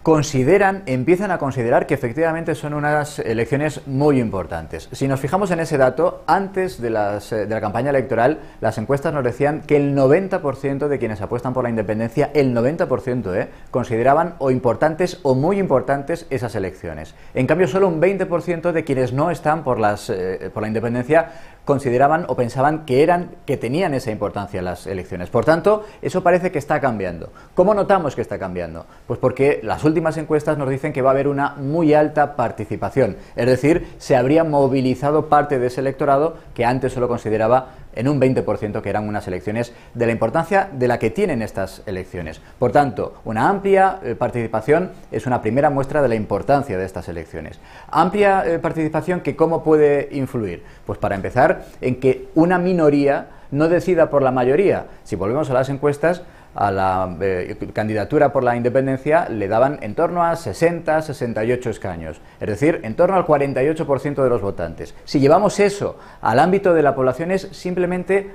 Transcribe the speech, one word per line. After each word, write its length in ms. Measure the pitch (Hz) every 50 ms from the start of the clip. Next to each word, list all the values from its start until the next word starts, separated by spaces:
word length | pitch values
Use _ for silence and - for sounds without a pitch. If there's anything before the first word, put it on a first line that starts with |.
consideran, 800 | - 160 160 151 139 - - 131 127 139 185 202 202 190 196 190 190
empiezan 460 | - 131 127 123 151 180 180 208 196
a 80 | 175 -
considerar 480 | 147 135 120 127 117 117 135 170 190
que 80 | - 156
efectivamente 580 | 131 - 120 110 151 165 165 160 165 165 165 156
son 220 | 147 - 147 147
unas 420 | 147 147 147 151 151 143 147 -
elecciones 720 | - - - 113 113 117 - 139 135 147 156 139 - -
muy 320 | 139 135 131 143 151 143 127
importantes. 680 | 120 107 90 95 85 80 87 82 80 78 - 80 - -
Si 160 | - - 139
nos 120 | 135 135 131
fijamos 300 | - 135 185 190 208 185
en 100 | 180 165
ese 200 | 165 - 156 139
dato, 440 | 131 127 127 - 165 180 - - -
antes 520 | - 160 190 196 190 196 190 185 180 - -
de 120 | 117 117
las, 400 | 110 107 104 101 104 104 - -
eh, 160 | 117 110 101
de 80 | 98 110
la 40 | 110
campaña 300 | 104 104 95 117 127 143
electoral, 480 | 143 135 120 - 117 113 117 135 156 - - - - -
las 160 | 117 113 -
encuestas 340 | - 107 104 139 139 - 170
nos 120 | 151 147 127
decían 400 | 120 110 - 139 143 151 143 -
que 120 | - 147
el 180 | 143 143 143 139
noventa 480 | 139 135 131 147 185 196 185 196 175 151
por 140 | 139 127
ciento 320 | - - 139 139 135 147 147
de 100 | 139 117
quienes 220 | 117 110 107 95
apuestan 340 | 101 87 120 120 - 127 123
por 80 | 127 123
la 80 | 120
independencia, 580 | 113 110 104 92 107 107 113 117 - 147 143 - -
el 180 | 147 139 131 120
noventa 320 | 117 117 131 160 165 180
por 160 | 143 131 110
ciento, 320 | - 127 123 127 - 95 90
eh, 140 | 104 131 - - - - -
consideraban 640 | - 127 113 - 117 110 120 131 139 156 170 175 -
o 140 | - 139 135
importantes 680 | 131 127 127 120 110 - 151 156 160 156 180 180 - - -
o 100 | 139 131
muy 240 | 127 143 170 202
importantes 680 | 196 190 - 139 123 127 - 139 143 139 139 170 165 - -
esas 240 | 139 117 123 113 -
elecciones. 600 | 107 95 92 - - - 87 78 76 80 - - - - - -
En 140 | 127 131
cambio, 200 | 127 156 175 185
solo 200 | 139 147 190 196
un 120 | 185 165 156
veinte 280 | 160 190 202 180 185
por 160 | 160 175 165 139
ciento 300 | 175 170 165 156 175 160
de 100 | 165 156
quienes 280 | - 139 131 127 117
no 200 | 123 135 156 175
están 320 | 165 - - 151 156 165 147
por 160 | 131 123 113
las, 320 | 110 104 104 101 - -
eh, 400 | 107 92 90 92 92 - - 95 -
por 80 | 110
la 60 | 107
independencia 640 | 110 110 113 107 117 117 123 123 127 151 165 165 - - - - - - - -
consideraban 600 | - 143 127 - 127 120 123 139 143 156 165 175
o 80 | - 127
pensaban 500 | - 123 113 - 131 131 151 156 156 156
que 160 | - 123 131
eran, 300 | 156 165 175 175 175 175 - - -
que 100 | - 135
tenían 380 | - 120 113 131 170 196 170 139
esa 160 | 127 - 113
importancia 500 | 107 - 104 98 - 104 98 - - 92
las 240 | 90 90 87 - -
elecciones. 460 | - 98 95 85 - 92 90 90 -
Por 140 | - 120 107
tanto, 380 | 151 160 170 - 202 214 208 208 - - - -
eso 180 | 139 - 185
parece 300 | 180 175 175 180 175 180
que 80 | - 147
está 200 | 135 - 156 143
cambiando. 520 | 127 131 117 104 95 90 87 80 85 90 - - - - -
¿Cómo 180 | - - 202 214
notamos 420 | 202 185 202 202 185 165 139 -
que 60 | 127
está 160 | 107 - 101
cambiando? 480 | 90 95 92 90 90 85 82 80 82 - - - - -
Pues 120 | - 117 -
porque 420 | - 123 - - 135 143 - - 110
las 200 | 104 92 - -
últimas 320 | 156 160 175 160 160 151
encuestas 420 | 165 160 - 156 151 147 160 151 147
nos 100 | 143 131
dicen 240 | 135 131 - 151 -
que 80 | 135
va 80 | 127 139
a 40 | 131
haber 140 | 139 135
una 280 | 143 143 139 143 135 -
muy 400 | 143 135 135 151 170 170 151 147
alta 400 | 151 151 151 151 151 147 139 -
participación, 840 | - 120 110 - - 107 - 107 90 101 98 - 135 123 101 90 - - - -
es 120 | - 120
decir, 400 | 127 127 120 135 143 165 175 170 - -
se 180 | - - - 143
habría 280 | 123 123 135 151 160 160
movilizado 840 | 160 147 143 139 131 131 135 127 131 127 - 143 143 151 156 147
parte 300 | 156 151 147 143 143 143
de 80 | 127 123
ese 160 | 127 123 143
electorado 540 | 135 135 131 - 151 139 139 139 151 165 160 - - - -
que 120 | - 117
antes 280 | 117 131 131 135 127 -
solo 140 | 127 123
consideraba 600 | 120 120 113 - 110 107 107 110 110 123 131 127 - - - - - -
en 140 | - 117 139
un 100 | 151 135
veinte 240 | 131 131 127 120 95
por 140 | 104 104
ciento 240 | - 113 107 101 110
que 80 | 98 101
eran 180 | 98 107 104
unas 180 | 104 104 101 92
elecciones 480 | 98 92 90 - 107 107 117 120 - - - - - -
de 120 | 120 113
la 60 | 117
importancia 560 | 117 107 113 113 117 165 165 - 202 196 190 -
de 200 | - 131 123 123
la 100 | 120 113
que 120 | 117 110
tienen 300 | - - 208 185 147 117
estas 400 | 110 98 - - 95 92 - - -
elecciones. 560 | 110 95 92 90 - - 90 80 78 76 - - - - -
Por 140 | 131 120 98
tanto, 480 | 143 143 135 104 - 87 - - - -
una 240 | 113 110 110 127
amplia, 520 | 175 196 196 196 196 190 190 190 190 - - -
eh, 120 | 120 113
participación 760 | - 123 117 120 123 113 110 - 110 - - 147 170 185 - - - - - -
es 120 | 113 -
una 160 | 127 123 117
primera 280 | - 110 117 135 143 151
muestra 320 | 139 135 131 - - 151
de 80 | 143 120
la 60 | 113
importancia 640 | 110 101 - 104 98 - - 139 143 120 - 95
de 60 | 92 95
estas 240 | 92 - 90 90
elecciones. 500 | - 85 85 78 - - 82 80 - - - - - - - - -
Amplia, 540 | - 156 170 185 185 208 202 202 196 190 160
eh, 140 | - 170 160
participación 600 | 139 165 143 160 156 151 156 156 151 180 180 175
que 160 | - 143 127
¿cómo 260 | - 165 160 165 151 -
puede 460 | 156 156 151 151 147 143 143 135 -
influir? 500 | - 139 131 123 - 123 107 92 85 82 - - - - -
Pues 140 | - 98 -
para 160 | - 98 98
empezar, 460 | 98 95 98 - 123 143 170 165 - - - - -
en 220 | - 127 127 -
que 260 | - 131 127 - - - -
una 240 | 160 156 175 185 175
minoría 680 | 175 185 185 170 156 151 143 143 143 135 143 170 - - - - - -
no 180 | 139 143 156 165
decida 400 | 175 165 160 185 180 165 156 -
por 120 | 147 143
la 100 | 135 127
mayoría. 560 | 127 131 123 127 139 160 202 170 117 90 - - - - -
Si 100 | - 107
volvemos 340 | 90 95 101 123 147 151 131
a 40 | 127
las 160 | 127 135 135
encuestas, 540 | 139 135 147 147 143 - - 165 180 175 - - - - - - -
a 180 | - - 101
la, 460 | 98 98 95 95 92 92 92 90 87 78
eh, 380 | 95 98 95 90 90 - - - 101 92 -
candidatura 580 | - 107 107 107 107 101 - 147 151 147 135
por 100 | 139 135
la 140 | 123 120 120
independencia 720 | 120 117 120 110 135 135 135 135 131 - 147 151 170 -
le 220 | - 113 107 101 95
daban 300 | 110 113 127 139 147 -
en 120 | - 107 107
torno 300 | - 165 170 180 175 170
a 140 | 170 165
sesenta, 640 | - - 113 95 - 165 165 175 165 170 160 156 160
sesenta 420 | 156 156 131 - 131 117 110 110 110
y 80 | 117
ocho 180 | 123 123 - 117
escaños, 520 | 101 - - 98 90 85 80 80 76 - - - - -
es 80 | 107
decir, 320 | 101 104 - 135 - 131 - -
en 120 | 110 110
torno 220 | - 175 180 190
al 80 | 180 170
cuarenta 360 | 165 151 143 143 139 131 131
y 60 | 131
ocho 180 | 151 160 165 165
por 140 | 135 139 123
ciento 240 | - 147 143 139 135
de 60 | 127
los 120 | 120 113
votantes. 540 | 98 98 95 - 87 82 80 - 82 - - - -
Si 160 | - - 151
llevamos 400 | 131 139 156 185 208 196 - -
eso 380 | 202 196 202 - 117 87 - - - - - -
al 180 | - 107 113 127
ámbito 340 | 156 180 190 196 - 185 170
de 80 | 160
la 140 | 147 139 127
población, 360 | 135 131 127 127 - 165 175
es 180 | 190 190 - -
simplemente 800 | - - - 180 180 185 180 175 180 180 175 - 190 196 196 196